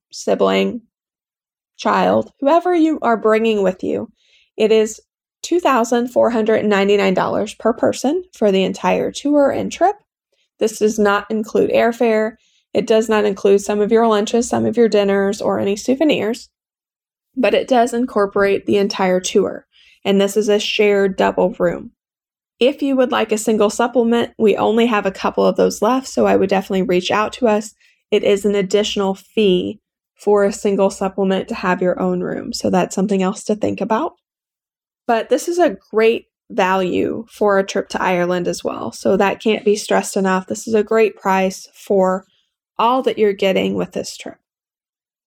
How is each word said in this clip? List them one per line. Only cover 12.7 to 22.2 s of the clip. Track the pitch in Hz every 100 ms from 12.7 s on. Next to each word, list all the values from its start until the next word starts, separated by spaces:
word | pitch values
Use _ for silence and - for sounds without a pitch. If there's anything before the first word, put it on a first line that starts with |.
It | 208 202
does | 220 220
not | 214
include | 208 196 202 196
some | 202 208
of | 202
your | 226 233
lunches, | 214 220 233 254
some | 226 226
of | 220
your | 226
dinners, | 208 202 196 196 208
or | - 196
any | 208 208
souvenirs, | - 269 311 196 202 247 - _ _ _ _ _ _ _ _ -
but | 202
it | 220 -
does | 254 240
incorporate | 240 247 214 202 202 196 196 -
the | 208
entire | 196 - 190 185
tour. | 185 208 190 - - _ _ _
And | 196 196
this | 196 214
is | 208
a | 208
shared | - - 208 202 196 190
double | 196 185 185 -
room. | 180 - - - _ _